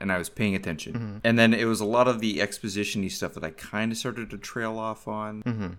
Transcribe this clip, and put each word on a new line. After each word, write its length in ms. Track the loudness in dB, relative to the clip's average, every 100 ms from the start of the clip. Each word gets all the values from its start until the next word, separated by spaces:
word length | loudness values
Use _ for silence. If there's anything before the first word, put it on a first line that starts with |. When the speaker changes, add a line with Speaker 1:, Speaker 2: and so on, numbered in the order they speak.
Speaker 1:
and 100 | -2
I 60 | -2
was 100 | -2
paying 260 | -2 0
attention. 380 | 0 -2 -6 -6
Speaker 2:
Mm-hmm. 240 | -6 -6 0
Speaker 1:
And 160 | 4 8
then 140 | 8
it 100 | 6
was 160 | 2 2
a 60 | 4
lot 200 | 6 6
of 100 | 4
the 220 | 0 0
exposition-y 680 | -2 -2 -4 -2 -2 -2 -4
stuff 260 | -4 -6 -6
that 100 | -8
I 60 |
kinda 440 | -8 -8 -2 -2 -2
started 340 | -4 -6 -8
to 60 | -10
trail 400 | -8 -4 -4 -2
off 300 | -6 -6 -6
on. 340 | -6 -6 -4
Speaker 2:
Mm-hmm. 240 | -4 -2 -4